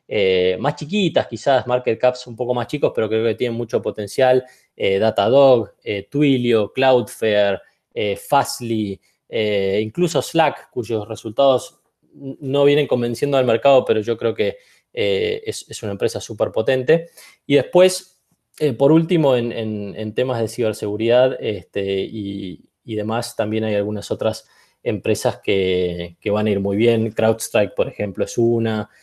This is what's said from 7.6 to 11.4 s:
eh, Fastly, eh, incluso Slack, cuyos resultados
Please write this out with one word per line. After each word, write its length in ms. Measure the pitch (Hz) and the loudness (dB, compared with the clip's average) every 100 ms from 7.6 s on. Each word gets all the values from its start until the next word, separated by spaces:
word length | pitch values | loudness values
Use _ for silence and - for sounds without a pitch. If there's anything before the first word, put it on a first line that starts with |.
| - _ _ | -8 _ _
eh, 220 | 120 104 98 | -6 -4 -4
Fastly, 840 | - 143 120 - 120 113 101 95 _ _ _ | 0 0 0 -4 -4 -2 -4 -6 _ _ _
eh, 540 | 117 107 101 98 101 | -4 0 0 0 -2
incluso 380 | 110 165 175 139 | -2 -2 0 0
Slack, 480 | - 165 151 - - | -2 0 0 -2 -10
cuyos 360 | 127 110 110 104 | -10 -4 -6 -6
resultados 720 | 110 113 110 | -10 -8 2